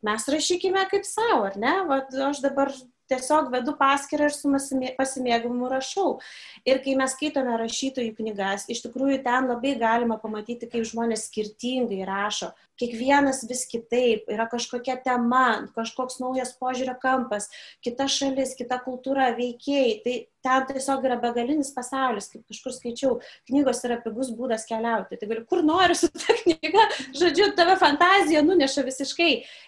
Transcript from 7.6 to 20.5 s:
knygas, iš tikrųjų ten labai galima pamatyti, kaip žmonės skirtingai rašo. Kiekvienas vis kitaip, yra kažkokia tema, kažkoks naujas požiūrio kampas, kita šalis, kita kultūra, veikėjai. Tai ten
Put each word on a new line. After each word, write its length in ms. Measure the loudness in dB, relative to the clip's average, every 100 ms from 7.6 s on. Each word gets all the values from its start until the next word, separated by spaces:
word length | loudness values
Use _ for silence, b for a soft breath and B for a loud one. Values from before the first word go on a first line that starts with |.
| -2 -4 -4 -4 -6 -6
knygas, 480 | -6 -4 -4 -4 -6
iš 120 | -8
tikrųjų 400 | -8 -2 0 0
ten 260 | 0 0 0
labai 260 | -2 -2 0
galima 380 | 2 2 0 -2
pamatyti, 520 | -6 -8 -8 -10 -6
kaip 120 | -6
žmonės 440 | -4 -2 -2 -2 -4
skirtingai 800 | -6 -6 -6 -4 -2 -2 -4 -4
rašo. 460 | -4 -4 -4 -8 b b -6
Kiekvienas 680 | -6 -2 4 4 4 0 -6
vis 200 | -8 -6
kitaip, 580 | -8 -2 2 2 2 -2
yra 200 | -4 -2
kažkokia 480 | -4 -6 -6 -6 -4
tema, 640 | -2 0 2 4 4 2 -4
kažkoks 500 | -8 -6 -6 -6 -6
naujas 340 | -6 -4 -6 -6
požiūrio 400 | -6 -4 -4 -2
kampas, 520 | 0 0 0 -4 -6 B B B
kita 300 | -8 -4 -2
šalis, 480 | 0 0 0 -2 -6
kita 240 | -6 -6
kultūra, 480 | -6 -8 -2 2 2 0
veikėjai. 640 | -4 -4 -2 2 2 0
Tai 120 | -4 -6 -8 _
ten 240 | 0